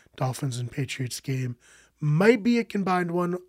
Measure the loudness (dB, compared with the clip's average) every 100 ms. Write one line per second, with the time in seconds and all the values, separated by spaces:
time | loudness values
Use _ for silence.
0 | _ -4 -2 -2 -4 -2 -4 -4 -4 -4
1 | -6 -6 -4 -2 -4 -6 _ -20 _ _
2 | 2 4 4 4 2 0 0 -2 0 0
3 | 0 0 0 -2